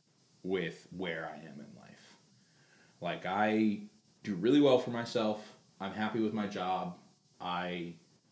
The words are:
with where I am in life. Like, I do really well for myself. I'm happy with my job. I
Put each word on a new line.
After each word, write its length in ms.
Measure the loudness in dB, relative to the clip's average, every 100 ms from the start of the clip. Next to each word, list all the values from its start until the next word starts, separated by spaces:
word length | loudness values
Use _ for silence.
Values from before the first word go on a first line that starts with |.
| _ _ _ _
with 440 | -4 -2 -2 -8 -14 -8
where 300 | -6 -4 -6
I 100 | -10
am 200 | -14 -16
in 220 | -18 -20
life. 340 | -20 -20 -20 -20 _ _ _ _ _ -20 -20 -10
Like, 240 | -6 -6 -2
I 540 | 2 4 4 4 2 -6 -20 _ _
do 120 | -6 0
really 260 | 6 8
well 160 | 8 6
for 120 | 4
myself. 640 | -4 -2 0 0 -2 -8 -20 _ -10
I'm 100 | -8
happy 260 | -4 -2 0
with 100 | 0
my 140 | 0 -2
job. 480 | -2 -2 -2 -4 -10 -18 _ _ -12
I 540 | -6 -4 -4 -4 -8 -12 -20 _ _